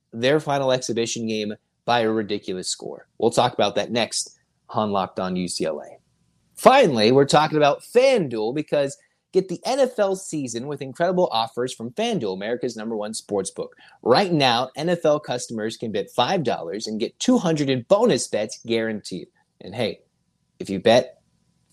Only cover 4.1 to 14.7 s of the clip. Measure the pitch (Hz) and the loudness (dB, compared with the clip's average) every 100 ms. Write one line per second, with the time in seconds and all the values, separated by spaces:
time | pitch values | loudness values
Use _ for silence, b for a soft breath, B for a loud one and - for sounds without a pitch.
4.1 | - - - _ _ - - 107 101 92 | -4 -10 -14 _ _ -8 -4 -2 -2 -4
5.1 | - 92 92 90 - 80 76 - - _ | -4 -6 -4 -6 -4 -6 -6 -10 -20 _
6.1 | _ _ _ _ - 220 269 214 120 107 | _ _ _ _ 2 6 8 6 4 4
7.1 | 135 139 151 151 151 143 147 - 233 269 | 6 6 4 4 4 2 2 0 4 4
8.1 | 254 147 113 107 143 147 151 139 - _ | 4 0 -4 -4 -4 -2 -2 -2 -6 _
9.1 | _ _ 185 185 180 - 269 254 240 196 | _ _ -2 0 -4 -2 0 0 2 0
10.1 | 190 - 156 127 117 139 143 135 123 175 | -2 -6 -6 -6 -6 -8 -8 -8 -2 0
11.1 | 180 180 113 113 - 127 - 113 - 233 | 2 2 0 -2 -2 -4 -6 -8 -4 -2
12.1 | 202 107 95 101 123 131 113 110 110 104 | -2 -4 -4 -4 -4 -6 -6 -8 -6 -6
13.1 | 113 - 101 92 - 80 b b b - | -10 -4 -4 -4 -8 -12 b b b 2
14.1 | 135 196 160 131 117 131 | 4 4 2 2 2 -2